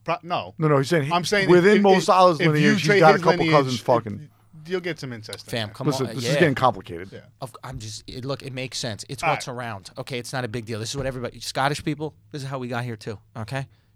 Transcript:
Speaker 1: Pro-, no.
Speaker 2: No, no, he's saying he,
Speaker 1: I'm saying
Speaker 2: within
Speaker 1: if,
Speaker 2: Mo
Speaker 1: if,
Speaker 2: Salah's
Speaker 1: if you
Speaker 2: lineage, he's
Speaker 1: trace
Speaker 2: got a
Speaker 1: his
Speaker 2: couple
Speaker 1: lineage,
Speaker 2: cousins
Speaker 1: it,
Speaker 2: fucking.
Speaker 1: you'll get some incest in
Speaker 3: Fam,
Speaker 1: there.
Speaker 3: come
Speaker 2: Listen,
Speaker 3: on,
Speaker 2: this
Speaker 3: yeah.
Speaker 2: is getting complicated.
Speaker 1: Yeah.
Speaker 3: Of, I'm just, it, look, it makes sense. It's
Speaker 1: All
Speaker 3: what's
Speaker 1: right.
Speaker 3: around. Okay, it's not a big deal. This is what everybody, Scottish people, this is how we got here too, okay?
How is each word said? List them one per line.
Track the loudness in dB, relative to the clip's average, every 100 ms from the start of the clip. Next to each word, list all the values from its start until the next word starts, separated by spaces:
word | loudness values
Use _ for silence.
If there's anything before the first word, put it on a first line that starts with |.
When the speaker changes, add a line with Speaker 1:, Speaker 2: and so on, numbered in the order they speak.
Speaker 1:
Pro-, | -8 -8
no. | -4 -8 -8 -2
Speaker 2:
No, | 2
no, | 2
he's | 2
saying | 0
he, | 0
Speaker 1:
I'm | -2
saying | 0 0 6
Speaker 2:
within | 6 8 6
Speaker 1:
if, |
Speaker 2:
Mo | 6
Speaker 1:
if, | 4
Speaker 2:
Salah's | 4 6 6 6
Speaker 1:
if | 2
you |
Speaker 2:
lineage, | 4 4 4
he's | 4
Speaker 1:
trace | 6
Speaker 2:
got | 8
a |
Speaker 1:
his | 8
Speaker 2:
couple | 4 2 4
Speaker 1:
lineage, | 4
Speaker 2:
cousins | 2 -2
Speaker 1:
it, |
Speaker 2:
fucking. | 2 0 0 -10 -14 _ _ -20 -8
Speaker 1:
you'll | -6
get | -6 -8
some | -10
incest | -14 -14 -16 -8
in |
Speaker 3:
Fam, | -6 -6
Speaker 1:
there. |
Speaker 3:
come | -4 -4
Speaker 2:
Listen, | -2 -4
Speaker 3:
on, | -4
Speaker 2:
this |
Speaker 3:
yeah. | -2
Speaker 2:
is | 2
getting | 2 4
complicated. | 0 0 -10 -14 -14
Speaker 1:
Yeah. | -18 -20 -18
Speaker 3:
Of, | -18 -16
I'm | -16 -14
just, | -12 -14 -14
it, | -12
look, | -8 -8
it | -10
makes | -10 -10 -8
sense. | -8 -10 -12
It's | -6
Speaker 1:
All | -4
Speaker 3:
what's | -4 -6
Speaker 1:
right. |
Speaker 3:
around. | -10 -10 -12 -14 -14
Okay, | -10 -10
it's | -8
not | -8
a | -6
big | -8
deal. | -8 -8
This | -8
is | -6
what | -6
everybody, | -6 -10 -10
Scottish | -10 -2 -2 -2
people, | -6 -8 -10 _ _
this | -12
is | -10
how | -8
we | -6
got | -6
here | -8 -10
too, | -12 -14 _ -14
okay? | -10 -8 -10 _ _